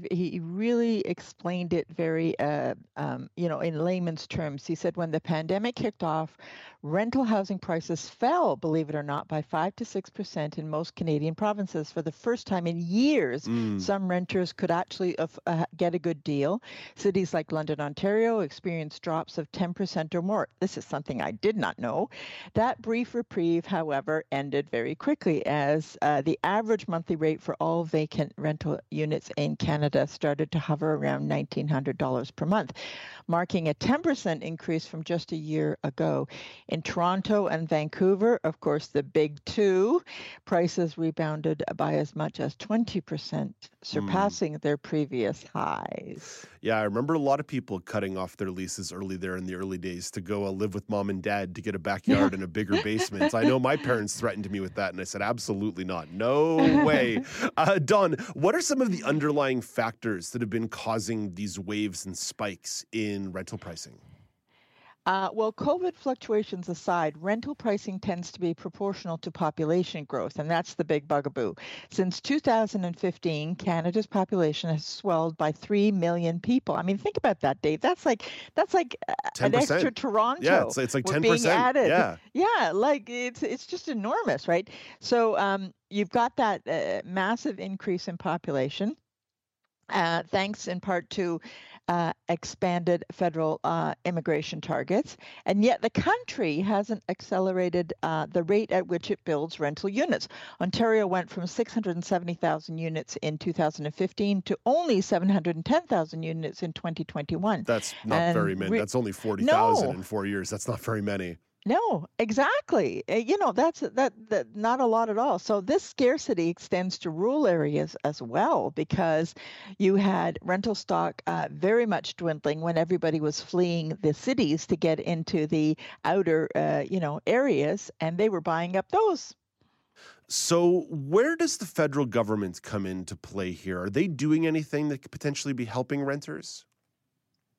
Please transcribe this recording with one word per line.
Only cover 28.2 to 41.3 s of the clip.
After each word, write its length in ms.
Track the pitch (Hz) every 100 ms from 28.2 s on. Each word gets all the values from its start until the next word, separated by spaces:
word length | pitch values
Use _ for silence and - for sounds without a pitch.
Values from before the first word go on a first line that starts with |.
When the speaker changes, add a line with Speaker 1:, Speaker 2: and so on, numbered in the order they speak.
| 147 -
Speaker 1:
rental 420 | 156 151 160 147 -
units 380 | 151 151 151 - -
in 220 | 147 147
Canada 500 | - 151 147 139 143
started 440 | - 151 143 151
to 80 | 160
hover 340 | 143 151 156
around 340 | 151 143 139 147
nineteen 400 | 147 147 - 147
hundred 300 | 156 139 -
dollars 320 | 135 127 120
per 140 | - 160
month, 260 | 208 - - - - - - -
marking 400 | 170 175 190 160
a 60 |
ten 280 | 147 - 277
percent 380 | 349 269 190 156
increase 420 | 151 165 - 160 -
from 180 | 160
just 280 | 160 170 -
a 40 | 160
year 420 | 156 156 151 -
ago. 440 | 147 - 160 143 139 - - - -
In 120 | 165
Toronto 680 | - - 175 190 190 214 196
and 200 | 156 165
Vancouver, 720 | 156 151 - 190 196 220 240
of 160 | 160 156
course, 280 | - 147 -
the 140 | 147
big 400 | 139 160 151 147 -
two, 560 | - 202 185 202 339 - - - - -
prices 520 | 180 175 - 170 151
rebounded 640 | 160 156 160